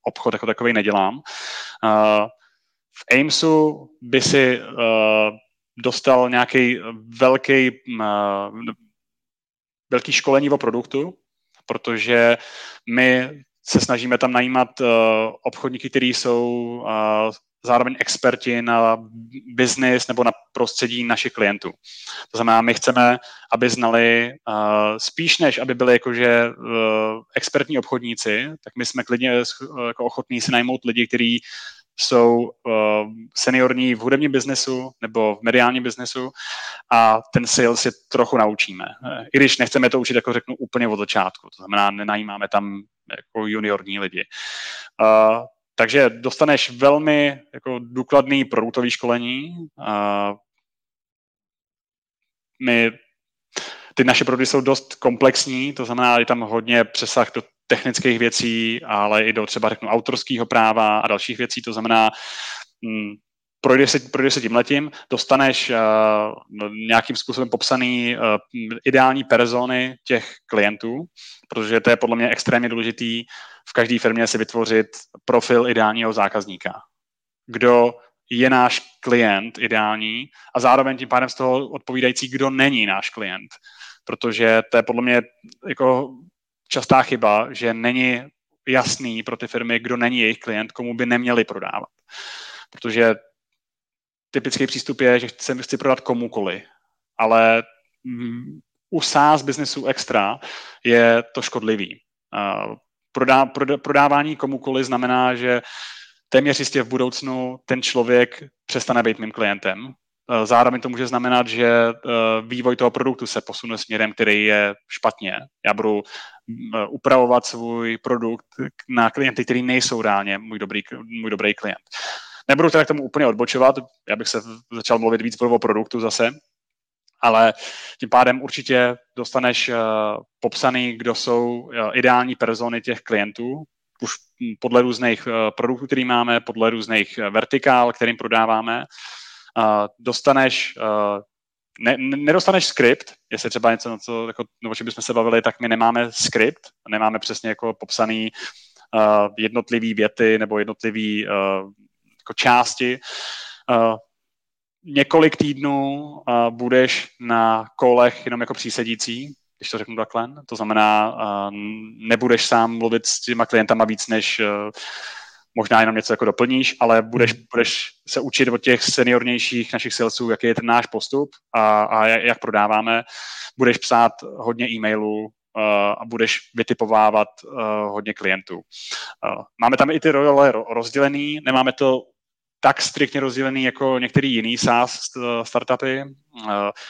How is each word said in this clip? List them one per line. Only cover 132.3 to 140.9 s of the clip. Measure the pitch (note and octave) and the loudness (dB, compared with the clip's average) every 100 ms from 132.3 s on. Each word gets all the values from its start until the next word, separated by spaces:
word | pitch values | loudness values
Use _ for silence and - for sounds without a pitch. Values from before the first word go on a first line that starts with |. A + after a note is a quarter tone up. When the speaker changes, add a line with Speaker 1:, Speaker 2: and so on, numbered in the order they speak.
| B2 | -2
Speaker 1:
persony | A#2 A2+ A#2+ A#2 | -2 -2 -4 -6
těch | A#2+ A2+ | -6 -8
klientů, | - A2 G2+ G#2 A#2+ D3 D#3 _ _ _ | -2 -2 -2 -6 -8 -8 -12 _ _ _
už, | A#2+ - _ _ | -10 -10 _ _
mm, | A#2+ G#2 | -10 -10
podle | A#2+ B2 | 0 2
různých, | B2 A#2 B2 G#2+ - | 2 0 -2 -4 -4
eh, | A2+ G#2+ - | -2 -2 -2
produktů, | A#2+ B2+ C3+ | -4 -4 -4
který | C3 | -4
máme, | B2+ A#2+ A#2+ A#2 | 0 0 0 -2
podle | - A2+ A2+ | -4 -2 0
různých, | A2+ G#2+ A2 G2 - | 0 -2 -2 -2 -4
eh, | G#2 | -2
vertikál, | G#2 - C#3 C#3+ B2+ A#2+ | -2 0 0 2 4 2
kterým | A#2+ A#2 A#2 | 0 -2 -4
prodáváme. | A2+ A2+ A2+ A2 A2+ A#2 C#3 - - - - - _ - | -2 0 2 0 -2 -6 -8 -16 -20 -20 -20 -20 _ -2
Eh, | A2 G#2+ G#2 - | 2 2 -2 -6
dostaneš, | A#2 A#2+ - C3+ C3 - - - | -8 -2 2 4 2 0 -6 -6
eh, | A2 | -4